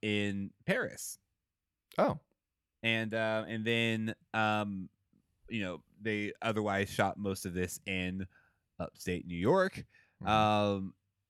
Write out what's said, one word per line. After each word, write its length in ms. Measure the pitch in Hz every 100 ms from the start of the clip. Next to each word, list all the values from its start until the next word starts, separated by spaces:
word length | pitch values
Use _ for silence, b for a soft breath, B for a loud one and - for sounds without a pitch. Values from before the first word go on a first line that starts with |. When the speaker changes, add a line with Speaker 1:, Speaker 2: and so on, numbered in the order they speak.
Speaker 1:
in 500 | 107 104 101 98 98 -
Paris. 540 | - 240 160 - - - _ _ _ _ _ _ _ -
Speaker 2:
Oh. 200 | 196 - - _ _ _ _ _
Speaker 1:
And, 320 | 113 113 113
uh, 300 | 110 110 110 101
and 160 | 113
then, 500 | 110 117 117 113 110 - _
um, 540 | 110 107 107 104 98 90 _ _ _ _ _ -
you 120 | 113
know, 200 | 92 80 - _
they 300 | 107 107 104 -
otherwise 480 | 113 110 104 98 98
shot 280 | - 98 -
most 280 | 101 95
of 80 | 95
this 280 | 87 90 -
in 400 | - 95 90 95 92 b b b _ -
upstate 480 | 87 - - 87 87
New 80 |
York. 480 | 85 98 95 92 - - b b b
Speaker 2:
Mm-hmm. 40 | 98
Speaker 1:
Um, 640 | 107 107 104 104 98 95 - _ _